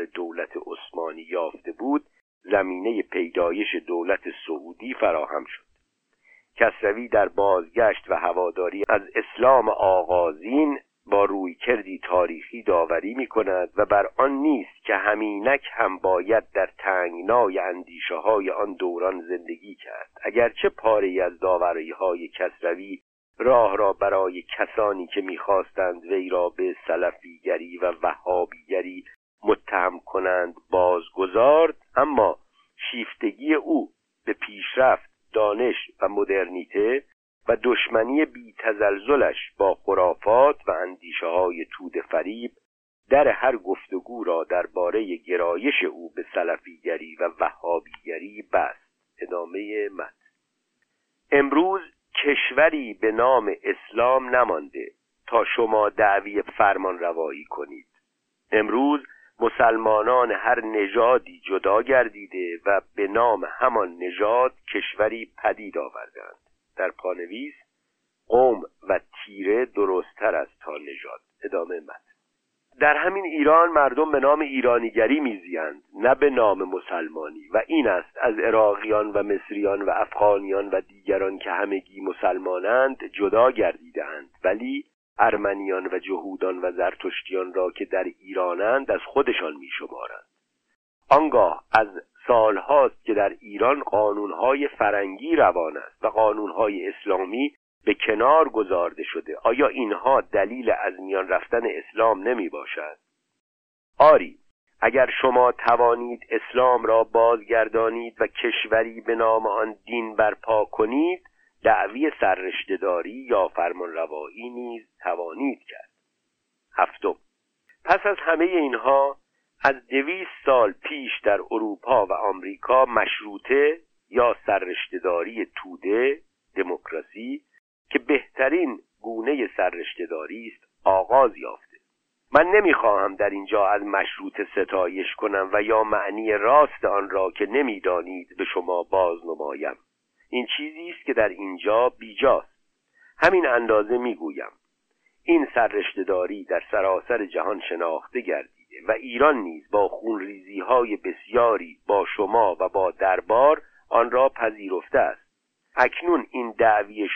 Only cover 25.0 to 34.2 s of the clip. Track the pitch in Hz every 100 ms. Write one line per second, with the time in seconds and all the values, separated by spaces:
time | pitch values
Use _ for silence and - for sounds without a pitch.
25 | 85 101 92 85 - 95 90 - 92 87
26 | 85 95 90 90 87 - 92 - - 85
27 | 87 - 87 82 92 82 87 87 90 82
28 | 87 73 90 90 82 - - 92 90 90
29 | - _ _ _ - - - 98 90 90
30 | - 95 95 90 87 85 _ 92 90 87
31 | 82 - 95 101 131 156 165 - _ 123
32 | 151 127 95 - _ _ _ - - 120
33 | 104 - 104 101 147 151 101 147 - _
34 | _ _